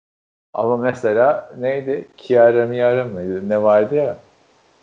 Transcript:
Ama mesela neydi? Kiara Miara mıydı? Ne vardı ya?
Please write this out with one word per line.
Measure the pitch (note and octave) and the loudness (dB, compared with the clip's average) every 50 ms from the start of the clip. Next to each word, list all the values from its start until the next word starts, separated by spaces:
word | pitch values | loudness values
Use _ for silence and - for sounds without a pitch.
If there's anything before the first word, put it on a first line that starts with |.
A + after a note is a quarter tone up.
| _ _ _ _ _ _ _ _ _ _ - | _ _ _ _ _ _ _ _ _ _ -6
Ama | - G#2+ A#2 B2 A#2+ | -4 -2 -2 -2 -2
mesela | A#2+ B2+ A#2+ - - A2+ G#2 A2 B2 C#3 D3+ - - - - B2+ | -2 -2 -4 -2 -2 0 2 2 2 2 2 0 -4 -12 -12 -8
neydi? | B2 C3 C3+ C#3 C3 C3 C3+ D#3 - - _ _ | -6 -6 -4 -4 -6 -6 -6 -8 -8 -12 _ _
Kiara | - - B2 A#2+ A#2 A#2 A#2 A#2+ A#2 | -6 0 4 6 6 6 6 4 0
Miara | A#2 A#2+ B2 B2 B2 B2 B2+ B2+ | 0 -2 0 0 0 2 0 -2
mıydı? | A#2+ G#2 F2+ F2+ F#2 F#2 F#2+ G2 G2+ | -4 -6 -8 -8 -6 -6 -6 -4 -4
Ne | G#2+ G#2+ G#2+ | -2 0 2
vardı | G#2+ G#2 G#2+ G#2+ G#2+ C#3 | 4 4 4 2 2 0
ya? | D3 D3 B2+ G2+ - - _ _ _ _ _ _ _ _ _ _ _ | -2 -2 -2 -6 -8 -14 _ _ _ _ _ _ _ _ _ _ _